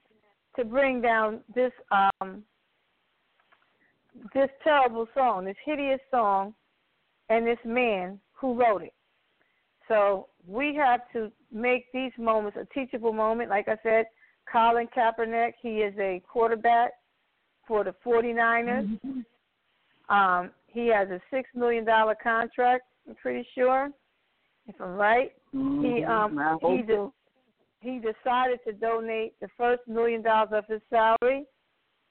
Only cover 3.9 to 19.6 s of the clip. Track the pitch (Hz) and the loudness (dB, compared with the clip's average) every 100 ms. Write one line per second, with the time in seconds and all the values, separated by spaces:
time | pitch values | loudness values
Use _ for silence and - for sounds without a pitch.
3.9 | _ _ - 214 269 269 - 320 294 254 | _ _ -20 -8 -2 -2 0 2 4 2
4.9 | 226 226 - 254 196 190 202 - 302 277 | 0 -6 0 0 0 -6 -10 -8 -4 -2
5.9 | 262 - 254 214 196 196 - _ _ _ | -4 -2 0 2 0 -2 -10 _ _ _
6.9 | _ _ _ _ 226 233 233 233 233 240 | _ _ _ _ 0 0 -4 -4 -2 0
7.9 | 196 180 196 _ _ 269 240 240 190 165 | 0 -4 -12 _ _ -6 2 2 2 -4
8.9 | _ _ _ _ _ _ _ _ _ _ | _ _ _ _ _ _ _ _ _ _
9.9 | 220 202 196 - _ 170 202 294 294 277 | 2 4 2 -4 _ -12 -4 -4 0 2
10.9 | 240 240 233 214 - _ 214 247 254 - | 2 -2 -8 -8 -10 _ -6 0 -2 -2
11.9 | 254 262 240 226 220 208 - - - 254 | -8 -8 -4 0 0 0 -8 -10 -8 -6
12.9 | 247 226 220 220 226 233 202 208 220 226 | -4 -4 0 0 -2 -2 -2 -2 -4 2
13.9 | 220 226 _ _ _ - 240 226 233 233 | 0 0 _ _ _ -2 2 4 2 0
14.9 | - 226 226 226 233 233 - 240 214 208 | 0 0 0 -4 -2 -2 -4 -8 -2 -4
15.9 | 202 196 180 - 247 226 226 233 233 240 | -2 -4 -4 -6 0 0 2 2 4 2
16.9 | - _ _ _ _ _ _ _ 220 196 | -4 _ _ _ _ _ _ _ -2 -2
17.9 | 180 240 233 233 233 233 233 233 220 208 | -6 0 2 2 2 2 2 0 -2 -4
18.9 | 220 269 262 220 _ _ _ | -6 -8 -10 -12 _ _ _